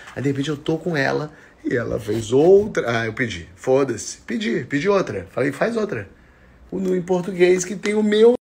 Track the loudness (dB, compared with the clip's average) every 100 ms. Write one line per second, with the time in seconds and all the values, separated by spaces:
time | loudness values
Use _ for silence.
0 | -14 -4 -2 -2 -4 -4 -4 -4 -2 -2
1 | 0 -2 -4 -12 -20 _ -4 -2 -2 -6
2 | -4 -4 0 4 8 6 6 -2 -2 -2
3 | -4 -4 -6 -6 -14 -8 0 2 2 -4
4 | -10 -14 -8 -6 -4 -4 -4 -4 0 0
5 | 0 -6 -8 -4 -4 -2 -2 -2 -4 -6
6 | -10 -18 _ _ _ -20 -12 -6 -2 -2
7 | 0 -2 -2 2 4 4 0 -4 -2 0
8 | 2 6 6 4